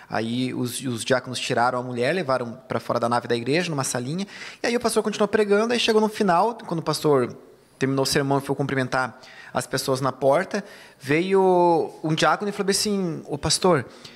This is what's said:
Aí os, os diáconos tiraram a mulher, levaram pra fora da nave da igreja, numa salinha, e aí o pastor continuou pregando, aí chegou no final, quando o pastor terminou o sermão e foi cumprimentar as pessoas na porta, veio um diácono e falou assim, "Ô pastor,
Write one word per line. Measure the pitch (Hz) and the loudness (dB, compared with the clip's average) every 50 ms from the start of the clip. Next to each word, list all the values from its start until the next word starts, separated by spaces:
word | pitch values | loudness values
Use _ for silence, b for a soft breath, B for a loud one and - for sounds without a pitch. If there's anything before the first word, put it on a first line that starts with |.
| B B | B B
Aí | 104 104 113 113 117 127 131 123 | -4 -4 -4 -2 -4 -4 -4 -4
os, | 113 123 127 120 107 - | -4 -6 -6 -6 -6 -8
os | 135 131 120 107 - | -6 -6 -6 -6 -2
diáconos | - 131 123 - 127 120 - | 0 0 0 0 -4 -8 -8
tiraram | - - 127 117 120 127 127 123 | -4 -2 0 2 2 2 0 -2
a | |
mulher, | 123 127 123 117 120 139 | -6 -6 -4 -2 -2 0
levaram | 170 190 - 135 131 123 123 117 113 - - | 0 -2 0 -2 -2 -2 -2 -6 -10 -14 -10
pra | - - 117 | -6 -6 -6
fora | - - 120 117 | -4 -2 -2 0
da | 117 117 | 0 0
nave | 120 120 - 120 | 0 0 0 0
da | 120 | -2
igreja, | 120 117 127 143 175 180 175 | -2 0 0 0 0 -2 -2
numa | 156 139 127 | -4 -4 -4
salinha, | - - 127 123 131 156 185 202 B B B B B B B | -4 -4 -4 -6 -6 -6 -6 -8 B B B B B B B
e | - | -4
aí | 247 233 | -2 -2
o | 240 | 0
pastor | 233 226 - 220 214 | -2 0 0 0 -2
continuou | 220 208 - 214 202 | -2 0 0 0 0
pregando, | - 220 214 202 202 202 220 233 240 | 2 0 2 2 2 2 2 0 0
aí | 226 | 0
chegou | - 233 220 214 | 0 2 4 4
no | 214 208 | 2 2
final, | 214 - 214 190 165 170 202 226 233 233 - | 0 0 2 4 4 4 4 2 0 -6 -8
quando | - 175 165 | -6 -6 -4
o | |
pastor | 143 156 151 - - 151 143 131 120 110 110 - - - - _ _ _ _ _ | -2 -2 -4 0 2 4 4 4 4 0 -4 -10 -18 -20 -20 _ _ _ _ _
terminou | 135 131 135 135 | 2 2 2 2
o | 135 | 0
sermão | 135 - 151 139 135 139 139 | 2 2 0 2 2 2 0
e | |
foi | 139 - 139 | 0 -2 -2
cumprimentar | - 139 135 143 135 127 123 - 131 131 117 - B B B B B B B B | -2 -2 -2 0 -2 -2 0 0 -2 -2 -2 -6 B B B B B B B B
as | - - - | -4 -4 -2
pessoas | - 135 - 139 131 123 | -4 -4 0 0 -2 0
na | 139 131 | 0 -2
porta, | 127 - 143 135 139 170 185 185 - 202 B B B B B B B B | -2 2 2 4 4 4 2 -2 -4 -6 B B B B B B B B
veio | - 127 147 160 185 190 190 190 190 185 180 175 175 175 170 156 113 - - - | -2 0 0 0 2 2 4 4 6 6 6 6 6 6 4 4 2 -2 -6 -6
um | - 156 160 | -2 -2 0
diácono | - 170 151 170 - 208 202 | 2 4 2 2 2 -2 -6
e | |
falou | 196 - 196 190 | -4 -2 -2 0
assim, | 196 - - 214 202 196 190 170 151 139 - | 0 0 0 0 -2 -2 -2 -4 -6 -8 -8
"Ô | - 156 139 | -8 -8 -6
pastor, | - 160 - - - - 175 135 110 B B B B B B | -2 -2 -2 2 4 4 4 2 0 B B B B B B